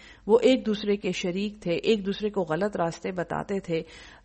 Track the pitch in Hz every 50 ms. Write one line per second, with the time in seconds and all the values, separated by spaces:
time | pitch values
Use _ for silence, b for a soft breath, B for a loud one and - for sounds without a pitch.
0 | B B B B B - 208 - - 254 262 254 202 214 208 208 - 208 202 202
1 | - 190 180 - - 180 170 190 202 214 208 - - 170 170 156 - - 226 208
2 | 190 190 196 - 208 214 208 202 180 165 156 165 196 208 202 185 170 170 170 -
3 | - 196 185 175 165 - 156 151 151 - 202 196 - - 165 160 - B B B
4 | B B B B